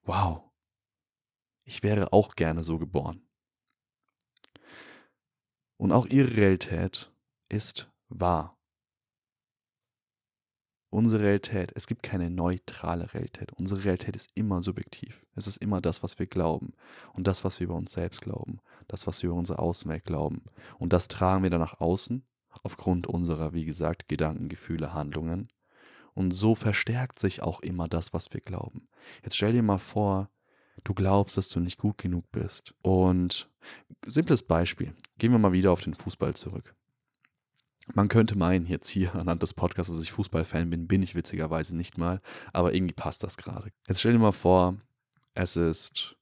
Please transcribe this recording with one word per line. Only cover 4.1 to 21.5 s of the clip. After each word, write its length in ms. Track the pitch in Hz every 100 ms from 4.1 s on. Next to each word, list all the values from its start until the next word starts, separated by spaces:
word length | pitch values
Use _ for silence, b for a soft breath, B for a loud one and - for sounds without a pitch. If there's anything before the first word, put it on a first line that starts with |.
| _ _ _ - B B B B B B B _ _ _ _ _ _
Und 160 | 98
auch 140 | 95 -
ihre 280 | 131 127
Realität 800 | 110 98 92 - 82 90 - - _ _ _ _
ist 400 | 107 - - - _ _
wahr. 500 | 90 90 85 80 _ _ _ _ _ _ _ _ _ _ _ _ _ _ _ _ _ _ _ _ _ _ _ _
Unsere 320 | 101 113 110
Realität, 500 | 104 101 - 101 -
es 120 | - -
gibt 160 | 113
keine 280 | - 95 85
neutrale 840 | 87 87 90 - - 85 85 87
Realität. 400 | - 85 - -
Unsere 320 | - 95 98
Realität 320 | 101 90 - 101
ist 140 | -
immer 280 | - 107 92
subjektiv. 640 | 90 92 - - - - _
Es 120 | - 101
ist 120 | -
immer 240 | 104 95
das, 200 | 85 -
was 160 | - -
wir 80 | 92
glauben 460 | 92 82 80 - - B B B
und 140 | - 92
das, 180 | 92
was 160 | 95 -
wir 60 | 90
über 80 |
uns 180 | 82 -
selbst 300 | - 87 -
glauben, 380 | - - 85 85 b b b
das, 200 | 104 -
was 160 | 95
wir 60 | 90
über 100 | 87
unsere 200 | 87 87
Außenwelt 480 | 85 85 76 80 -
glauben. 380 | 78 73 78 - B B B
Und 160 | 90
das 140 | 87 -
tragen 340 | - 92 95
wir 80 | 92